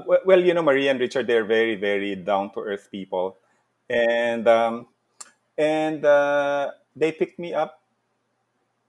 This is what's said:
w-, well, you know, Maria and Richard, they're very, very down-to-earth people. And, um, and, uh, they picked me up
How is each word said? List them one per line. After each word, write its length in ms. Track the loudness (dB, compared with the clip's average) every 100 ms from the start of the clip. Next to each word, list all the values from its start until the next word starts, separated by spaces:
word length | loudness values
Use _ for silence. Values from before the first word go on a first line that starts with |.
w-, 200 | 0 0
well, 160 | 4 4
you 120 | 4
know, 100 | 2
Maria 280 | 2 2 2
and 100 | 0
Richard, 260 | -2 -2 0
they're 180 | 0
very, 320 | 2 2 2 -2
very 380 | -2 -2 -2
down-to-earth 760 | -6 -2 -2 -2 -8 -8 -8 -10
people. 460 | -14 -8 -4 -4 -8 _ _ _ _ -4
And, 580 | 0 0 0 -2 0 2
um, 420 | 4 2 -4 -14 _ _ -20 -20 _ _ -4
and, 480 | -2 0 -2 -2
uh, 680 | 2 4 4 0 0 -2 -4 -10 _
they 180 | -2 -2
picked 260 | -2 -6 -6
me 160 | -8
up 260 | -4 -6 -8 _ _ _ _ _ _ _ _ _ _